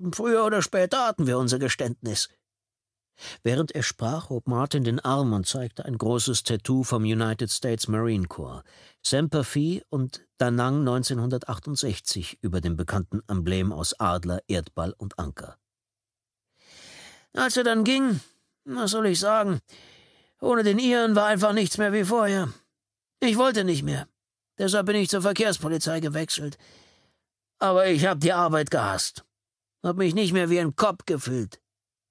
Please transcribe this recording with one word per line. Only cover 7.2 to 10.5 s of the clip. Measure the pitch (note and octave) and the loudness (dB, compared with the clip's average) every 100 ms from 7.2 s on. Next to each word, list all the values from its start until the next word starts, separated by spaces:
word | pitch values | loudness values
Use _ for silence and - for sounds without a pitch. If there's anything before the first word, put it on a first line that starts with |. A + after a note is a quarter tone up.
| A2+ A2 A2 | 0 -2 -4
States | - B2+ A2+ - | -4 -2 -2 -2
Marine | G#2+ A#2 G#2+ F2+ | 0 0 0 -2
Corps, | - C2+ C2 - - - _ | -6 -12 -12 -18 -20 -20 _
Semper | - C3+ D#3 D3+ | -2 0 2 0
Fi | B2+ C#3+ D3+ F#3 - | -2 0 -2 -2 -4
und | C#3+ B2+ - _ - | -4 -4 -8 _ -2
Da | |
Nang | B2 | 0